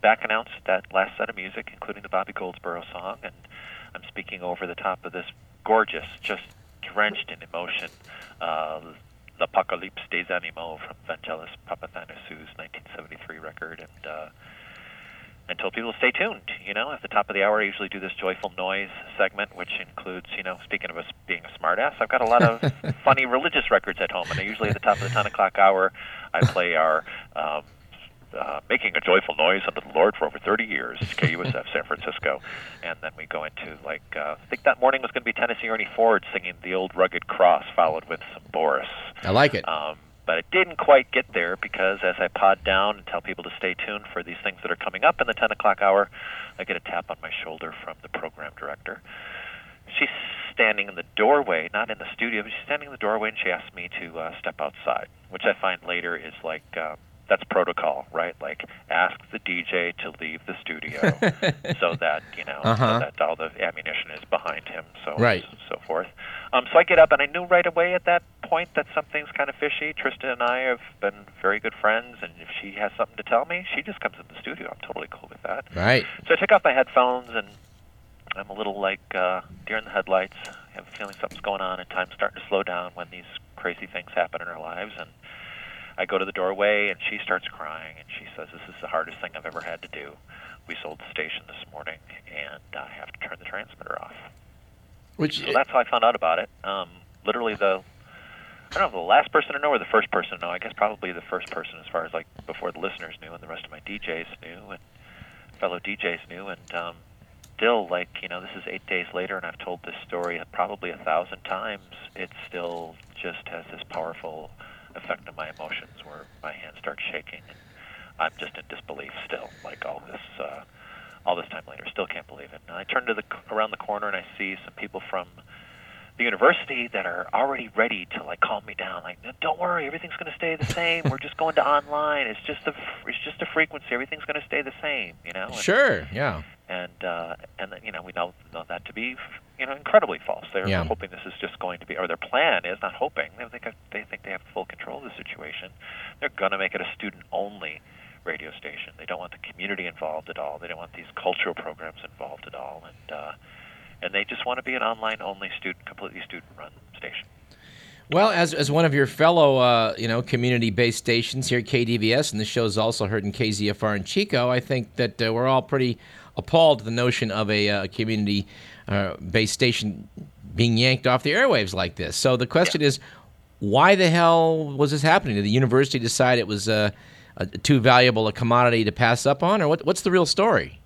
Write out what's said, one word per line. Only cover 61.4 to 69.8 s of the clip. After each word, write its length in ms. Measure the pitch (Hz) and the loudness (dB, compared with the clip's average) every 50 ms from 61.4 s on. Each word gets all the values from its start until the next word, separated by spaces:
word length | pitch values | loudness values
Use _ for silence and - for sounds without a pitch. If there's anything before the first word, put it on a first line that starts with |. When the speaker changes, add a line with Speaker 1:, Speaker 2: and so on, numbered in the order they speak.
| - 180 143 - - - 165 - | 0 0 0 -2 -4 -6 -2 2
Speaker 1:
so 160 | 95 85 85 | 2 0 2
that, 280 | - 85 80 76 80 - - - | 2 0 0 0 0 -4 -10 -14
you 60 | - 80 | -12 -10
know, 160 | - 71 71 | -8 -8 -2
Speaker 2:
Uh-huh. 380 | 71 107 117 107 131 113 110 117 | 2 2 4 4 4 4 4 2
Speaker 1:
so 0 | |
that 220 | 71 69 - - | 0 -2 0 0
all 160 | 78 76 82 | 0 0 0
the 120 | 80 80 80 - - - | -2 -4 -8 -2 -2 -2
ammunition 480 | 85 82 80 78 80 76 - - 80 | -2 -2 -6 -8 -6 -4 -6 -6 -6
is 80 | 76 76 - - | -10 -14 -4 -2
behind 380 | - 78 - 85 76 78 - | -2 -2 0 -4 -6 -6 -8
him, 160 | - - 82 78 - - - - | -10 -12 -12 -12 -12 -18 -12 -8
so 100 | 73 76 | -6 0
Speaker 2:
Right. 240 | 82 117 120 104 90 - | 2 4 4 4 2 -2
Speaker 1:
on 60 | - | -10
and 80 | - - - - | -18 -20 -10 -10
so 100 | - - - | -10 -10 -4
forth. 200 | - 80 82 95 - - - - - - - - - | -2 -2 -2 -2 -4 -10 -16 -14 -12 -12 -12 -8 2
Um, 160 | - 127 123 - - | 2 2 2 8 6
so 40 | |
I 60 | 165 175 | 6 8
get 160 | - 180 160 | 10 10 10
up, 140 | 160 - 151 | 10 10 10
and 80 | 139 | 4
I 60 | 143 | 4
knew 180 | 143 147 175 180 | 0 0 -6 2
right 200 | 175 180 175 175 | 6 6 6 6
away 280 | 175 165 170 170 175 180 | 4 4 4 4 4 2
at 100 | 180 - | 2 4
that 200 | - 175 175 - - - - | 4 4 4 2 -2 -16 -16
point 320 | - - - 160 175 - - | -4 0 0 0 0 0 -2
that 120 | - 147 - - | -2 -2 0 -2
something's 380 | 156 151 - - 151 147 - | -4 -4 -2 -6 -6 -6 -6
kind 180 | - - 143 139 | -2 -2 -2 -2
of 60 | 139 | -2
fishy. 380 | - - 147 143 - | -4 -2 -2 -2 -2